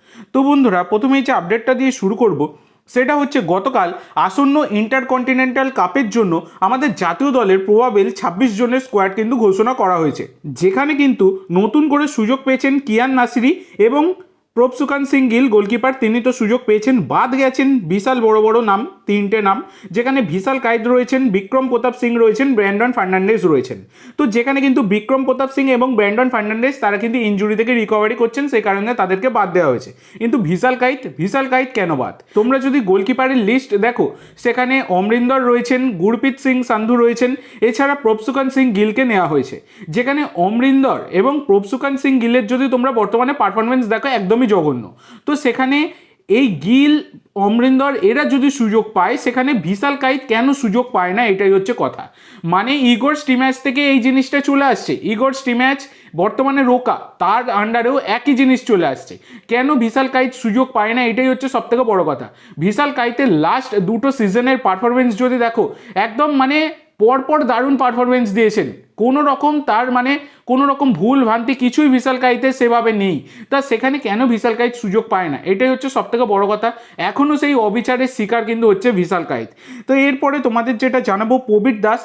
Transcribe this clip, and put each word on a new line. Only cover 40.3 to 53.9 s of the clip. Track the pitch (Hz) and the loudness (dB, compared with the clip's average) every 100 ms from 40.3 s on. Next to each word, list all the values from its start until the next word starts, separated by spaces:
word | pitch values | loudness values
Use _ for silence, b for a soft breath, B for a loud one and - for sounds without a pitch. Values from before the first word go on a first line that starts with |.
অমরিন্দর | - 180 233 269 269 262 170 - 180 | -2 -2 2 2 2 2 -2 -4 -2
এবং | 247 294 285 | -2 -2 2
প্রভসুকান | 202 202 262 277 269 | 0 0 -4 -4 -2
সিং | 277 262 | 0 2
গিলের | 233 247 208 | 2 0 0
যদি | 254 269 | -2 0
তোমরা | 254 262 | 0 0
বর্তমানে | 233 196 233 247 | 0 0 0 0
পারফরমেন্স | 285 202 208 226 254 214 | 0 -2 0 -2 0 0
দেখো, | 220 277 | -2 -2
একদমই | 233 185 233 240 | -2 0 0 2
জঘন্য। | 196 151 123 92 - B B - | 2 0 -2 -8 -18 B B -4
তো | 294 | -2
সেখানে | 254 233 262 285 330 B B B - | -2 -2 0 0 -2 B B B -2
এই | 220 262 151 | 2 2 0
গিল, | 165 262 294 302 - - _ | 2 4 4 2 -2 -18 _
অমরিন্দর | 196 202 233 262 262 277 247 | -2 0 2 4 2 2 2
এরা | 190 254 | 2 2
যদি | 269 262 277 | 2 2 2
সুযোগ | 269 220 220 214 | 2 0 0 0
পায়, | 190 185 277 | 0 0 0
সেখানে | - 247 262 | -2 -2 0
ভিশাল | 247 160 196 285 269 | -2 -2 -2 -2 -2
কায়েত | 262 269 - | -2 -2 -2
কেন | 226 262 | 0 2
সুযোগ | 269 220 226 254 | 0 0 0 0
পায় | 196 180 | 0 0
না, | 202 233 | 0 0
এটাই | 190 196 | 2 2
হচ্ছে | 190 190 233 | 2 2 -2
কথা। | 131 - - B B B | -4 -6 -18 B B B
মানে | 165 185 233 285 247 | -2 0 0 2 2
ইগোর | 226 269 | 2 0
স্টিম্যাচ | 294 269 254 262 254 | -2 0 0 0 -2
থেকে | - 254 285 | -4 0 2